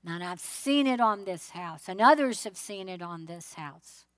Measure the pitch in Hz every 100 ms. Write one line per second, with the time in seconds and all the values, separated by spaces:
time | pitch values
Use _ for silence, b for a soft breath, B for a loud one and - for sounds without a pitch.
0 | 170 170 180 180 - - 269 285 269 247
1 | 226 202 196 175 - 175 180 156 - 185
2 | 233 302 269 226 220 185 - 202 190 180
3 | 175 170 160 170 - - 147 156 - -
4 | _